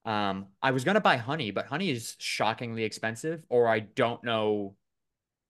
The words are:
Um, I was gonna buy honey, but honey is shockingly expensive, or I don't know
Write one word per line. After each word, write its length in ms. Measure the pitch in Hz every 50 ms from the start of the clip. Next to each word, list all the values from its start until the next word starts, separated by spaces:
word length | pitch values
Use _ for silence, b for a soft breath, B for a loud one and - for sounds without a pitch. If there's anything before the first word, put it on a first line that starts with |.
| -
Um, 440 | 113 107 104 104 98 95 95 98 - _ _ -
I 80 | 135 131
was 120 | 131 123
gonna 160 | 170 202 214
buy 160 | 196 196 151
honey, 340 | 123 110 127 147 165 127 147
but 160 | 98 113 -
honey 240 | - 139 160 202 180
is 260 | 131 117 113 - - -
shockingly 680 | - - - - 120 107 113 - 127 117 113 113 110
expensive, 600 | 107 - - - 110 113 113 - 160 170 160 - -
or 200 | 123 120 120 113
I 120 | 110 110
don't 420 | 107 98 - - 120 117 120 - -
know 520 | 120 113 110 107 107 107 104 101 95 - _ _ _ _ _ _ _ _ _ _ _ _ _ _ _